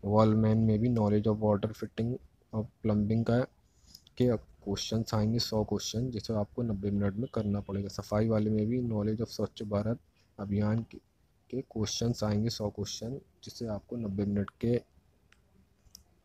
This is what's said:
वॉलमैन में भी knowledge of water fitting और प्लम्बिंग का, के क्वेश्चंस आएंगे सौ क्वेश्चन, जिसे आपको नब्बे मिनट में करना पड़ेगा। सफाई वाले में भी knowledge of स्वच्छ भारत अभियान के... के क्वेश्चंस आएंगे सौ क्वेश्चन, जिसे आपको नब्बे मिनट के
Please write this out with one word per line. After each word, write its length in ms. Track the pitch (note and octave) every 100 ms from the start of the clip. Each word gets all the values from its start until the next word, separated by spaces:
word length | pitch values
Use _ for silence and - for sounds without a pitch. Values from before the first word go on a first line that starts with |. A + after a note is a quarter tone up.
| G2+
वॉलमैन 520 | G#2+ A2 A2 A2 A2
में 220 | A2+ G#2+
भी 100 | A#2+
knowledge 460 | A#2 G#2 G#2 G#2+ G#2+
of 80 |
water 300 | G#2+ G2+ G#2+
fitting 400 | G#2+ G#2+ - A#2 B2+ - _ _
और 140 | A2 A2 _
प्लम्बिंग 420 | A2+ G#2+ G#2 A2+ A#2
का, 140 | A#2+ C3 _ _ _ - - _ -
के 200 | B2 A2
क्वेश्चंस 760 | - - - G2 - A2+ A2+
आएंगे 260 | A2 G#2+ A#2
सौ 240 | - A2
क्वेश्चन, 480 | G#2 G2+ - A2+ B2+
जिसे 220 | A2+ -
आपको 300 | A2 G#2 -
नब्बे 280 | A#2+ G2+ G2+
मिनट 240 | G2+ G2+ G2
में 120 | C3
करना 260 | A2+ G#2+ G2+
पड़ेगा। 280 | G2 G2 G2
सफाई 400 | - - G#2 A2+
वाले 220 | A2 G#2+
में 180 | G#2+ G#2+
भी 140 | B2+
knowledge 380 | A#2+ G#2+ G#2 A2
of 80 | A2+
स्वच्छ 360 | - G#2 -
भारत 360 | G#2 G#2 G#2+ B2 _ _ _ -
अभियान 460 | G2+ G2+ G#2 A2+ A2+
के... 60 | - _ _ _ _ _
के 100 | A#2+
क्वेश्चंस 640 | C#3 A2+ G#2 - A#2 A#2+
आएंगे 260 | G#2+ G#2 A2+
सौ 200 | - G#2
क्वेश्चन, 500 | G#2 G2 - A2+ C#3 - _
जिसे 240 | - - A#2
आपको 280 | G2+ - A#2+
नब्बे 300 | A2 G2 G2+
मिनट 240 | G2+ G2
के 320 | _ A#2 A#2+ - _ _ _ _ _ _ _ _ _ _ - _ _